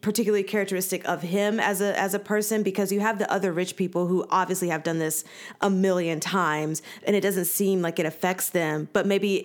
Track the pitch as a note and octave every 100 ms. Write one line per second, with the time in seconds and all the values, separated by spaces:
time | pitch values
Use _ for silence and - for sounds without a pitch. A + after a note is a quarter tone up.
0 | G#3+ G#3 G#3 G#3 G3 G#3+ G3 F#3 F#3 F3
1 | - E3+ F3 G3 G#3 A3 - F#3 G3+ -
2 | G3 G3 G3+ G#3+ G#3 G#3+ G3 F#3+ F#3+ G3+
3 | G#3+ G#3 G#3 G3 F#3+ E3 F3+ - F3+ F3
4 | F3 F3+ - F3+ F3+ F#3 F3 D#3+ E3+ E3
5 | D#3+ - - - - - G3+ F#3+ F#3+ F3+
6 | E3 D#3 D#3+ F#3+ E3 D3+ D3+ D#3 - -
7 | - G3+ F#3+ F#3 F3 - G3 F#3 E3+ E3+
8 | D#3+ - F3+ F#3 - F3 D#3 D3+ D3+ G3+
9 | F#3+ G3 G3+ F#3+